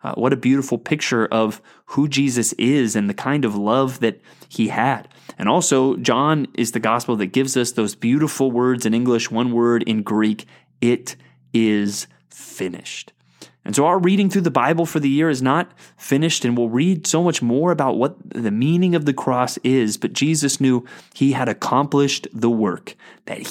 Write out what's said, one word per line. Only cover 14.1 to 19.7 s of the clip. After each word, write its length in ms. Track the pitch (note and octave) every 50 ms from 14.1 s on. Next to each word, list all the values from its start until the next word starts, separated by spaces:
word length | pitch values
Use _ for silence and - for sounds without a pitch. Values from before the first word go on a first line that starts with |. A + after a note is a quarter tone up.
| G3 G3 G#3 F#3+
through 140 | - G3 F3
the 80 | E3
Bible 340 | - C3 A#2+ C#3+ E3 E3 E3+
for 160 | D#3+ - D#3+
the 80 | C#3+ C#3
year 200 | C3+ D3 D#3+ E3
is 120 | D3 B2+
not 320 | C3 C3 C#3 E3 E3+ - _ - - - _ -
finished, 480 | - - C3+ C#3 D#3+ E3 D#3 - -
and 120 | B2 A#2+ A#2+
we'll 120 | A#2+ A2+
read 360 | A2+ B2 D#3 F3+ F#3+ D#3 D3+
so 160 | - - D#3+
much 200 | F3 F3 D#3 -
more 300 | B2+ A#2 A#2 C3+ D#3+ F3+
about 260 | E3+ D3 C#3+ C3 A2 -
what 180 | B2+ D3 F3+ - - -
the 200 | - - A#2 G#2+
meaning 460 | G2+ A2 B2+ D3+ E3+ F3 F#3 F3+ E3+
of 80 | E3+ D3+
the 100 | D3 C3
cross 440 | C3 - C3+ B2+ B2 B2+ B2 - -
is, 400 | - B2+